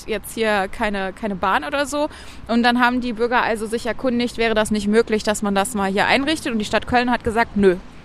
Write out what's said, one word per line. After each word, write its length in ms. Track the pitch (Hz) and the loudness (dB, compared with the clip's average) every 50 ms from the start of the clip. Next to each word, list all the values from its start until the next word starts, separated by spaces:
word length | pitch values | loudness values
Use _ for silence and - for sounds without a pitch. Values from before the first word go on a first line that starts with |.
| - | -6
jetzt 280 | - 214 202 - - - | -6 -6 -6 -6 -8 -4
hier 340 | 233 220 220 208 202 190 196 | -2 0 2 2 2 0 -2
keine, 440 | - - 233 208 208 196 190 190 185 | -2 -2 -2 -2 -2 -2 -4 -4 -6
keine 220 | - - 214 202 | -6 -6 -6 -4
Bahn 300 | 180 208 196 196 254 294 | -2 0 2 2 0 0
oder 200 | 294 294 277 294 | -2 -2 -2 -2
so. 220 | 254 294 294 294 302 - - - - - - - | -2 -2 -2 -2 -2 -4 -8 -16 -16 -16 -12 -6
Und 160 | - 226 233 233 | -2 0 2 4
dann 180 | 240 240 247 | 4 4 4
haben 200 | 247 240 247 254 | 4 2 2 0
die 120 | 240 247 233 | -2 -2 -2
Bürger 300 | 196 233 240 247 240 - | -2 0 2 2 2 2
also 240 | - 233 220 214 | 2 0 -2 -4
sich 200 | 214 220 233 - | -4 -4 -4 -2
erkundigt, 500 | 233 208 - - 262 240 240 240 240 - | -4 -4 -2 -2 0 0 0 0 -2 -2
wäre 180 | - 226 226 220 | 0 0 2 2
das 160 | 220 220 214 | 2 2 2
nicht 160 | 214 208 202 | 0 0 0
möglich, 360 | 202 214 226 233 - 220 214 - | 2 4 4 4 2 0 -2 0
dass 180 | - 208 - - | -2 -2 0 -2
man 120 | 202 202 | 0 0
das 200 | 196 196 196 - | 0 0 0 0
mal 160 | 208 196 196 | -2 -2 0
hier 160 | 190 202 185 | 2 2 4
einrichtet. 460 | - 180 240 277 277 320 311 - 294 233 | 4 4 4 2 0 -2 -2 -2 -2 -2
Und 60 | 220 | -2
die 40 | 208 | -2
Stadt 220 | - - 214 208 | 0 0 -2 0
Köln 240 | - 247 240 247 247 | 2 2 2 2 2
hat 140 | 240 220 - | 0 0 -2
gesagt, 320 | 247 208 226 233 - - | -2 0 0 0 0 2
nö, 200 | 208 202 190 175 185 - - - - - | 4 4 4 4 2 -2 -12 -18 -20 -20